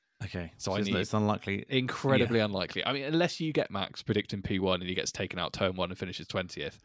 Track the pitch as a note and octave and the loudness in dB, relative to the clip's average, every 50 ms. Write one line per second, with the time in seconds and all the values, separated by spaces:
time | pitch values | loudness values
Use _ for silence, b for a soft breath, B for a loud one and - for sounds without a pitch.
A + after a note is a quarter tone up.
0 | _ _ _ - G#2+ F#2+ - F#2 F2 E2 - - - G2 F#2+ G2+ G#2 G2 G2+ F#2 | _ _ _ -10 -10 -6 -6 -6 -6 -8 -8 -6 -2 0 0 2 2 2 2 0
1 | G2 - - G#2+ G#2+ G#2 G#2 G2 - G2+ G2 G2+ - - C3+ C3 B2+ B2+ - - | 0 0 2 2 2 2 2 0 0 -4 -4 -4 -4 0 0 0 0 0 -2 -2
2 | - C3+ C3+ B2+ A#2+ A2 A#2 A2+ G#2+ G#2+ G2+ F#2 F2+ - - F#2+ - - C3+ C#3 | 2 4 6 6 6 4 4 4 2 2 2 -2 -2 -2 -2 -2 0 0 0 -2
3 | C#3 C#3+ D#3 E3 F3 D#3+ - - E3 D#3 D3 D#3 A#2+ - - G2 F#2+ - - - | -2 0 2 2 2 2 0 -2 -4 0 2 0 0 0 0 -4 -4 -4 -6 -8
4 | - - G#2 - - - - G2+ F#2 - G#2+ F#2+ F#2+ F#2+ F#2 F2 F2+ F2+ F#2 F2+ | -2 0 0 0 0 -2 -4 -6 -4 -2 0 2 4 4 2 2 0 -2 -2 -2
5 | - - - - G#2 F#2+ - F2+ F2 D2 - - G#2 F#2+ F#2 F#2 F2+ F2 F2+ - | -2 -2 -2 -2 -4 -4 -2 -4 -4 -4 0 0 0 2 2 0 -2 -2 -2 -6
6 | G2 F#2 E2+ - E2 - - F#2+ F#2 F2 - E2 C#2+ C#2+ - - b | -6 -6 -6 -8 -10 -4 -4 -4 -4 -4 -6 -6 -6 -6 -8 -10 b